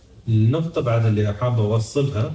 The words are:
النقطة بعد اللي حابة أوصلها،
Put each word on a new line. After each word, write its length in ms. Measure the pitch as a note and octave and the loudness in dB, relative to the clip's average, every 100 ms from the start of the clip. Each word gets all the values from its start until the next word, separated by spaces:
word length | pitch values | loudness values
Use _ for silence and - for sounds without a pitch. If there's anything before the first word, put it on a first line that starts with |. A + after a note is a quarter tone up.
| - - - | -16 -12 -2
النقطة 520 | A2 A2+ D#3 E3 E3+ | 2 2 2 -2 -2
بعد 260 | B2 A#2 A2+ | 0 0 2
اللي 280 | G#2 G#2 | 2 0
حابة 280 | G2+ B2 A2+ | -2 -2 0
أوصلها، 720 | G#2 A2 A2 D3 C3+ G#2 C#3+ | 0 0 -2 -2 -2 -2 -4